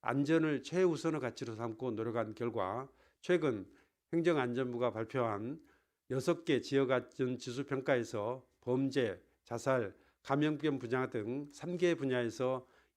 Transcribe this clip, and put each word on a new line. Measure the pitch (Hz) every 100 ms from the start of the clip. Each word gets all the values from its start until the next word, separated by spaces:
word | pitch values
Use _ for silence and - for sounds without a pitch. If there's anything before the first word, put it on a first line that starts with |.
안전을 | - 135 143 160 160 139
최우선의 | - 175 185 151 165 156
가치로 | 127 - 117
삼고 | 110 117 110 127
노력한 | 110 113 117 110
결과 | 104 120 113 92 113 135 _ _ _
최근 | - 175 151 107 92 - _ _ _
행정안전부가 | 170 165 156 123 120 131 120 123
발표한 | 107 113 131 117 101 113 160 - _ _ _ _
여섯 | 131 131 165
개 | - 131
지역안전지수 | - 135 131 127 120 - 127 123 - 120
평가에서 | 143 139 131 131 113 107 104 131 - _
범죄, | - 127 135 135 113 90 _ _
자살, | - 117 135 131 101 - _ _
감염병 | - 139 151 147 151 135
분야 | 120 131 131
등 | 120 107 135 143
삼 | - 165 175
개 | 175
분야에서 | 165 135 127 117 113 127 131 - _ _